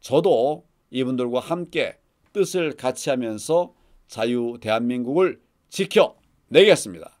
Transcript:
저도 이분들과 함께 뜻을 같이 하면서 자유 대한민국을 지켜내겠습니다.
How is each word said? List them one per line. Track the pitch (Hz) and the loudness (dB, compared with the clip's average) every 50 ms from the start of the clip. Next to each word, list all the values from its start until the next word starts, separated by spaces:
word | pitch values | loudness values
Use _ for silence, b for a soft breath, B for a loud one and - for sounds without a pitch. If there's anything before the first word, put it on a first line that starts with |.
저도 | _ - 123 147 160 190 160 113 120 139 151 151 _ _ _ _ _ _ | _ 0 0 2 4 4 2 2 2 0 -2 -6 _ _ _ _ _ _
이분들과 | - 123 131 123 131 123 127 120 120 123 | -6 -4 -4 -2 -2 -2 -2 -2 -2 -4
함께 | 120 - 160 175 175 160 - 165 127 98 - _ _ _ _ _ _ _ _ | -4 -4 -6 -6 -6 -6 -4 -4 -4 -4 -6 _ _ _ _ _ _ _ _
뜻을 | 208 196 - - 185 170 156 131 | -2 -2 -2 0 -2 -2 -2 -4
같이 | - - 127 123 - - 156 | -4 -4 -4 -4 -2 -4 -4
하면서 | 139 127 123 117 110 107 - - 160 170 175 - _ _ _ _ _ _ _ _ | -2 -2 -2 -6 -6 -8 -4 0 0 0 0 -2 _ _ _ _ _ _ _ _
자유 | - - 113 117 123 123 120 117 120 120 | -8 -4 -2 -2 -2 -2 -2 -4 -6 -8
대한민국을 | - 107 107 113 120 120 123 123 123 120 135 165 185 175 127 - _ _ _ _ _ _ | -4 -2 -2 0 0 -2 -2 -2 -4 -2 0 0 0 0 0 -6 _ _ _ _ _ _
지켜내겠습니다. | - - 190 180 - 214 175 - - _ _ _ _ _ _ _ 123 147 190 214 180 - - 110 90 82 78 - _ _ | -6 -6 -6 0 4 2 2 2 0 _ _ _ _ _ _ _ 6 6 8 8 6 4 2 -8 -12 -14 -16 -20 _ _